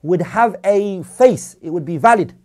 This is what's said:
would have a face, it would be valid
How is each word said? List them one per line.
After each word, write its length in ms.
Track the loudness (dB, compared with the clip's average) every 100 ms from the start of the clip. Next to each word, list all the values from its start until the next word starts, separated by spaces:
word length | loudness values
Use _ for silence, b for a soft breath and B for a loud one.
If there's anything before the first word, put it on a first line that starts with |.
would 200 | -2 -2
have 360 | -2 0 -2 0 0
a 380 | 0 0 -8
face, 520 | -12 2 2 2 -8 -16
it 80 | -8
would 160 | -8 -6
be 120 | 0
valid 360 | 2 2 0 _